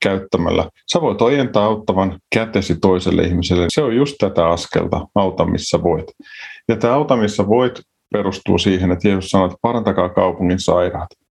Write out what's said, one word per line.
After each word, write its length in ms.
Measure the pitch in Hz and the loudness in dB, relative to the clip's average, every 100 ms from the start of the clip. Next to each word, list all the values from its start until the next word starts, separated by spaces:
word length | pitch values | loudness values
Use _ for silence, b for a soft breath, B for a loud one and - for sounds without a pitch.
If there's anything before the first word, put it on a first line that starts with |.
käyttämällä 680 | 98 95 - 87 85 85 85 - - | -2 -2 -2 -2 0 -2 -2 -10 -4
sä 80 | 175 | -2
voit 200 | 143 107 | -2 0
ojentaa 440 | 117 143 120 104 107 | 2 2 0 0 0
auttavan 540 | 107 - 95 95 82 _ | 0 -2 0 0 -4 _
kätesi 420 | 110 113 101 90 80 | -4 0 -2 -2 0
toiselle 400 | 95 90 87 82 | 2 2 2 0
ihmiselle. 440 | 85 87 90 90 87 | 2 0 0 0 2
Se 120 | - | 0
on 140 | 135 120 | 0 0
just 200 | 139 - | 0 0
tätä 300 | 98 90 82 | 0 2 2
askelta, 580 | 82 - 85 85 82 - 101 | 0 -2 -2 -2 -4 -2 0
auta 300 | 92 90 85 | 0 0 -2
missä 380 | 85 - 80 | -2 -2 -2
voit. 220 | 85 80 80 - B B B B - | 0 -2 -4 -18 B B B B -4
Ja 80 | 107 | 0
tää 180 | 117 | 0
auta 240 | 139 147 123 | 0 2 2
missä 300 | 104 - 101 | 0 0 2
voit 340 | 120 123 - - _ _ | 2 2 -4 -16 _ _
perustuu 440 | 104 98 - - 87 | -4 -2 -4 0 2
siihen, 340 | 101 92 90 | 2 2 2
että 160 | 90 104 | 2 2
Jeesus 220 | 95 - | 0 0
sanoo, 160 | 98 92 | 2 0
että 120 | - | 0
parantakaa 480 | 117 120 104 92 90 | -2 0 0 0 0
kaupungin 500 | 95 92 - 90 90 | 2 0 0 0 0
sairaat. 480 | - 87 90 82 85 - _ | 0 2 0 -4 -10 -14 _